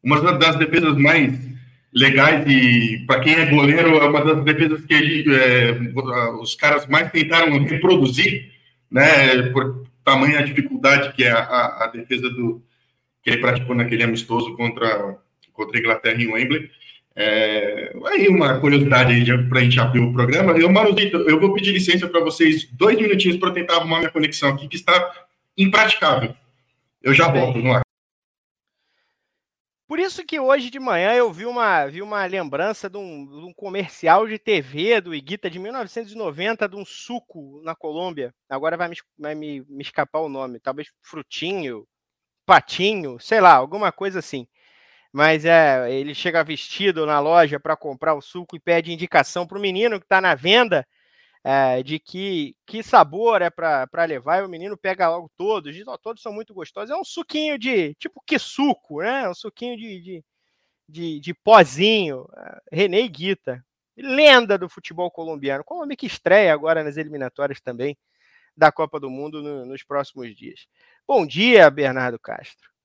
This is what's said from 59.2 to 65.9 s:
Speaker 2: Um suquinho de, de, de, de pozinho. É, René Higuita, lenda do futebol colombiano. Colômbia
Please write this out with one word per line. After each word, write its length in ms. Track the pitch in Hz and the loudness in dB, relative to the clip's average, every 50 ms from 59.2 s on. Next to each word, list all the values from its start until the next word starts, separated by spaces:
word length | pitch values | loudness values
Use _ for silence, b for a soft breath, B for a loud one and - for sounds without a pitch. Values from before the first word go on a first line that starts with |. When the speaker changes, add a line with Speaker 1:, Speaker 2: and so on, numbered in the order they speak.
| 247 | -6
Speaker 2:
Um 60 | 185 175 | -6 -8
suquinho 420 | - - 214 _ - 240 247 240 | -10 -16 -18 _ -14 -14 -14 -12
de, 240 | 208 226 226 196 180 | -14 -16 -18 -18 -18
de, 240 | 170 185 185 160 _ _ _ _ _ _ _ _ _ _ _ _ _ | -18 -18 -20 -20 _ _ _ _ _ _ _ _ _ _ _ _ _
de, 320 | _ 151 165 170 165 156 147 | _ -14 -10 -10 -8 -10 -8
de 140 | 143 170 165 | -10 -12 -12
pozinho. 920 | _ _ 208 226 208 165 131 127 147 190 214 226 214 185 156 135 127 - - _ | _ _ 6 6 6 6 4 0 -2 0 0 2 0 -2 -4 -8 -10 -14 -20 _
É, 220 | - - - - - _ _ | -20 -20 -20 -20 -20 _ _
René 300 | - 160 202 190 175 208 | -4 -2 -2 0 0 -2
Higuita, 640 | 247 226 151 135 170 190 190 _ _ - 123 123 _ _ _ _ _ _ _ | -2 -2 -8 -8 -6 -6 -6 _ _ -12 -12 -12 _ _ _ _ _ _ _
lenda 600 | 233 254 277 254 277 302 294 269 247 233 202 202 190 | -18 -10 -6 0 4 6 8 8 6 6 2 -2 -4
do 100 | 180 175 | -4 -10
futebol 400 | _ 190 _ - 165 165 180 175 | _ -20 _ -18 -10 -8 -8 -8
colombiano. 540 | _ - 165 160 156 143 139 139 135 139 156 | _ -12 -12 -12 -12 -8 -6 -6 -6 -6 -8
Colômbia 340 | _ 320 359 302 285 | _ -12 -12 -10 -12